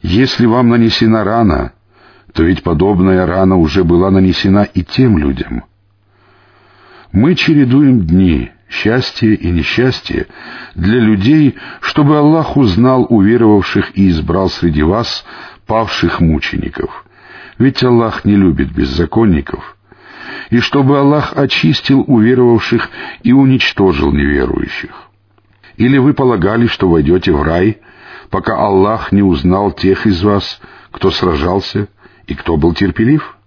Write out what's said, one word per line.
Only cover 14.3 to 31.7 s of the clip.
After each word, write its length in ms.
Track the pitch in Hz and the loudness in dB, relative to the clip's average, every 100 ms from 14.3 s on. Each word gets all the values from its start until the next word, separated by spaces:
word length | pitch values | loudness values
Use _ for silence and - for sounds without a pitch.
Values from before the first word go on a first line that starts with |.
| 85 95 | -2 -2
среди 360 | - 87 76 | -2 -2 0
вас 420 | 78 101 117 - - - - - - | 0 0 -4 -8 -14 -20 -20 -20 -4
павших 540 | 113 107 - 85 - | -4 -2 -2 -4 0
мучеников. 840 | 85 76 - - - - - - - _ - - - - | 0 0 -4 -8 -8 -8 -10 -10 -20 _ -20 -20 -20 -2
Ведь 240 | 131 131 | -2 0
Аллах 420 | 127 120 117 101 | 2 2 0 -2
не 120 | - 101 | 0 2
любит 360 | 95 67 69 | 2 0 -4
беззаконников. 1040 | - 67 67 85 - 113 80 69 - - - _ - - - - - - | -2 -4 -2 -2 0 2 0 -2 -12 -14 -20 _ -20 -20 -20 -18 -16 -4
И 100 | 117 | -2
чтобы 400 | 120 143 135 143 | 0 0 2 2
Аллах 320 | 139 151 143 - | 2 0 -2 -4
очистил 680 | 139 - 160 143 - 139 - | -2 0 0 -2 0 0 2
уверовавших 840 | 120 110 127 123 117 - 117 - - - - | 2 4 4 4 2 0 -4 -4 -12 -18 -8
и 80 | 117 | 0
уничтожил 800 | 131 135 131 - - 95 73 73 | 4 4 2 -2 0 0 2 0
неверующих. 800 | 71 71 71 64 - - - - - - _ _ _ _ _ - - | 0 0 -2 -2 -4 -6 -10 -14 -18 -20 _ _ _ _ _ -20 -4
Или 220 | 120 139 | 0 2
вы 160 | 131 | 2
полагали, 540 | 143 131 113 87 110 120 | 2 0 0 0 0 0
что 200 | - 95 | 0 0
войдете 440 | 82 73 90 95 | 2 2 0 0
в 100 | 76 | -2
рай, 360 | 73 85 98 107 _ - - - - | 0 0 0 -2 _ -20 -20 -20 -8
пока 260 | 95 - 107 | -6 -4 -2
Аллах 540 | 104 98 101 110 - | 0 2 2 -2 -2
не 120 | 98 | 0
узнал 500 | 101 82 71 92 101 | 2 2 0 0 0
тех 340 | - 95 95 107 | -2 -2 0 0
из 160 | 90 | 0
вас, 380 | 104 101 - - - - - | 0 -2 -4 -14 -20 -20 -20
кто 180 | - 95 | -4 -4
сражался 800 | - 92 76 82 95 - | -2 -2 -2 -2 -2 -4